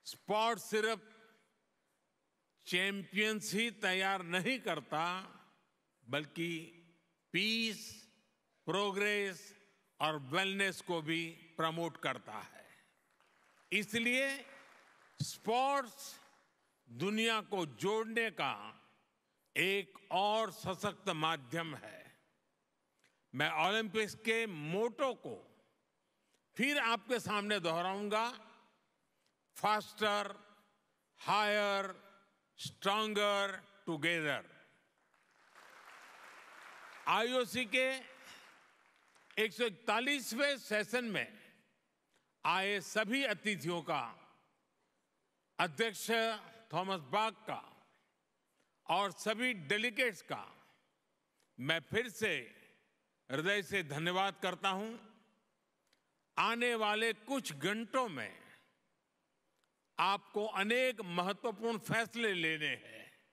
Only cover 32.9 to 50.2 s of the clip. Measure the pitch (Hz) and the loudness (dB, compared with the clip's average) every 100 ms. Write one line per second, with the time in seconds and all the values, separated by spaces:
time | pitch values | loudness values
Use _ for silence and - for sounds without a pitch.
32.9 | 208 214 208 202 202 196 190 - - - | 4 2 4 4 4 2 -4 -14 -14 -6
33.9 | 165 156 170 151 127 - - - _ _ | 0 2 2 2 0 -4 -20 -20 _ _
34.9 | _ _ _ _ _ _ - - - - | _ _ _ _ _ _ -20 -20 -20 -20
35.9 | - - - - - - - - - - | -20 -20 -20 -20 -20 -20 -20 -18 -18 -18
36.9 | - - 185 233 254 226 202 240 254 262 | -6 2 4 4 2 2 0 0 2 2
37.9 | 262 254 - - - - - - _ _ | 0 -8 -20 -20 -20 -20 -20 -20 _ _
38.9 | _ _ _ _ - 220 165 240 175 - | _ _ _ _ -2 0 2 -2 0 0
39.9 | 214 262 285 220 220 285 277 - 214 208 | 2 2 0 0 0 2 0 -2 -2 0
40.9 | 240 240 170 113 - - - _ _ _ | -2 0 -2 -4 -8 -20 -20 _ _ _
41.9 | _ _ _ _ _ 151 180 190 208 160 | _ _ _ _ _ 0 2 2 0 0
42.9 | 214 214 262 269 202 214 190 147 175 151 | 0 2 2 0 0 0 -2 -2 -2 0
43.9 | 151 117 - - _ _ _ _ _ _ | -2 -2 -10 -20 _ _ _ _ _ _
44.9 | _ _ _ _ _ _ - 175 135 226 | _ _ _ _ _ _ 0 0 2 0
45.9 | 190 - 226 226 214 - - - 156 190 | 0 0 2 2 -2 -10 -20 -6 -4 -2
46.9 | 190 135 190 220 202 - 127 - - _ | -2 0 0 0 -2 -8 -8 -10 -20 _
47.9 | _ _ _ _ _ _ _ _ _ - | _ _ _ _ _ _ _ _ _ -2
48.9 | 170 202 165 208 214 254 220 143 208 233 | 0 0 -2 -4 0 0 -2 -2 0 0
49.9 | 240 254 180 | 0 0 -2